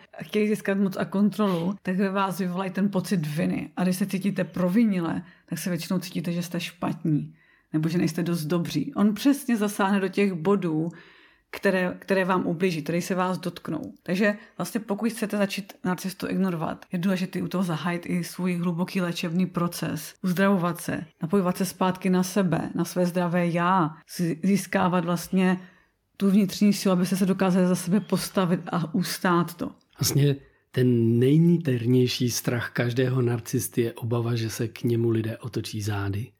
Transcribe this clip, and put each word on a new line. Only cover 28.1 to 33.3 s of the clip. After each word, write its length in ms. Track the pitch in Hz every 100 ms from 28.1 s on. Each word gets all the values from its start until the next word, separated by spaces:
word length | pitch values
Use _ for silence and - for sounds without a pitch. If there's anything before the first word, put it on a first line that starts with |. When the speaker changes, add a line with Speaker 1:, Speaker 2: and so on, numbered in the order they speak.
| 185 - - 180 180 -
Speaker 1:
a 220 | 170 156
ustát 600 | - 170 - 190 175 165
to. 180 | - - - _ -
Speaker 2:
Vlastně 360 | - 143 143 139 - _ _
ten 480 | - 127 120 113 117
nejniternější 1080 | 127 151 170 175 156 123 113 127 123 - 123
strach 420 | 110 - 120 113
každého 480 | - 120 120 127 127
narcisty 600 | 120